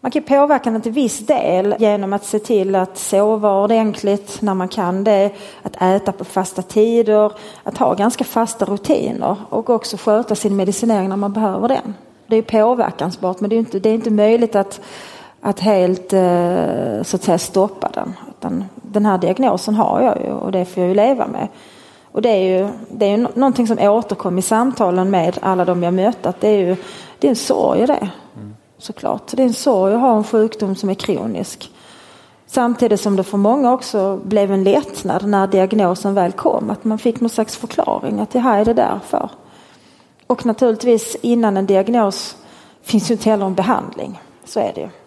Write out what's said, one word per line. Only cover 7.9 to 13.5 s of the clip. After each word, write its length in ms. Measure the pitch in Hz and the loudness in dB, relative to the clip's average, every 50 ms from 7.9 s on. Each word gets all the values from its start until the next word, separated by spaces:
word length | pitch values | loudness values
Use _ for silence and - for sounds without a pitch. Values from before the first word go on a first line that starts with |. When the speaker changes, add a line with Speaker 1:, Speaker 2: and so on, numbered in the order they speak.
| 175 | 2
Speaker 1:
ganska 300 | 196 202 240 - - 226 | 2 0 0 0 -2 -6
fasta 420 | - - 233 233 220 - - - | -2 0 -2 -2 -2 -2 -6 -4
rutiner 680 | - 202 196 - - 302 - - - - - - - 202 196 214 - | -4 -4 -4 0 0 0 0 0 -2 -4 -2 -2 -4 -4 -4 -8 -6
och 200 | - - 226 - | -6 -6 0 0
också 280 | 240 220 - - - | -2 -2 -2 -6 -10
sköta 380 | 190 - 226 208 220 240 - 214 | -4 0 2 2 2 2 -2 -4
sin 200 | - - 208 202 | -2 0 0 0
medicinering 540 | 196 190 190 190 - 240 226 220 196 185 196 | 0 0 0 -2 0 0 0 2 0 0 -2
när 60 | 190 | -2
man 180 | 202 202 202 202 | -2 -2 -2 -2
behöver 340 | 220 220 202 185 190 208 | 0 -2 0 0 -2 0
den. 260 | 254 269 - - - 202 - - - _ _ _ | 0 0 -2 -4 -8 -12 -12 -16 -20 _ _ _
Det 80 | - 226 | 0 0
är 60 | 220 | 0
påverkansbart, 1000 | 220 - 226 220 214 233 254 240 214 - - - 147 180 180 - - 180 185 185 | 0 2 2 4 4 4 4 2 0 -2 -2 -4 -6 -6 -4 -4 -4 -4 -4 -4
men 100 | 208 | -2
det 60 | 202 | 0